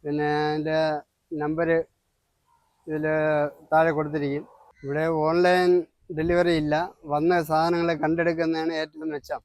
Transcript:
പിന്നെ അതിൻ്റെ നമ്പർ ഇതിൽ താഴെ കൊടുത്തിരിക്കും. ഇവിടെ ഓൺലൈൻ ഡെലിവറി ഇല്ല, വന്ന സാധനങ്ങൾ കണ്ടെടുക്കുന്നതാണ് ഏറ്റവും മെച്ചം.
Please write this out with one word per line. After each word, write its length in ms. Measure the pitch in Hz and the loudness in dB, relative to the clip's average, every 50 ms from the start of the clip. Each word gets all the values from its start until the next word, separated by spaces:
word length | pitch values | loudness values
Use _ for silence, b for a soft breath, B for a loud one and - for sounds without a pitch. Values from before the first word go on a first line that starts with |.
| _ | _
പിന്നെ 240 | 147 147 147 151 147 147 151 151 151 | -6 -4 -2 -2 -2 -2 -2 -2 -2
അതിൻ്റെ 320 | 151 156 151 160 156 160 156 156 151 147 - _ _ _ _ _ 170 151 151 | -2 -4 -4 -2 0 0 0 0 -2 -4 -8 _ _ _ _ _ -8 -6 -4
നമ്പർ 260 | 151 156 160 170 165 165 165 160 _ _ _ _ _ _ _ _ _ _ _ _ _ _ _ _ _ _ _ _ - | -4 -2 -2 0 0 0 0 -2 _ _ _ _ _ _ _ _ _ _ _ _ _ _ _ _ _ _ _ _ -8
ഇതിൽ 180 | 156 156 156 156 156 156 156 156 151 151 147 147 - - - _ | -6 -2 -2 0 0 0 2 2 2 0 0 -2 -4 -10 -8 _
താഴെ 200 | - 156 165 165 156 147 | 4 4 4 4 2 0
കൊടുത്തിരിക്കും. 440 | 151 147 147 156 143 143 139 143 - - - _ - _ _ _ - | -2 -2 -4 -4 -2 -2 -4 -4 -8 -10 -20 _ -20 _ _ _ -10
ഇവിടെ 220 | 135 143 151 156 165 165 156 151 156 | -6 -4 -2 -2 -2 0 0 0 0
ഓൺലൈൻ 440 | 165 175 175 180 180 180 180 175 180 180 160 - _ _ _ _ 175 151 | 2 4 4 4 4 4 4 4 4 2 2 -2 _ _ _ _ -6 -4
ഡെലിവറി 360 | 160 170 175 175 180 175 170 160 | 0 2 2 2 4 4 2 2
ഇല്ല, 140 | 151 151 147 156 175 180 - _ - 156 143 | 2 0 0 0 -2 -4 -8 _ -8 -4 -2
വന്ന 260 | 147 151 170 180 175 165 151 | 0 2 2 2 2 0 0
സാധനങ്ങൾ 420 | 160 156 160 170 175 170 170 170 170 151 143 | 0 2 2 2 0 0 0 0 0 0 0
കണ്ടെടുക്കുന്നതാണ് 680 | 160 165 165 170 170 170 160 170 160 165 160 160 160 165 156 | -2 0 0 0 0 0 0 -2 -2 -2 -2 -2 -2 -2 -4
ഏറ്റവും 280 | 160 156 _ 156 156 160 151 | -6 -6 _ -10 -8 -8 -8
മെച്ചം. 280 | 143 _ - 147 123 _ | -8 _ -10 -12 -12 _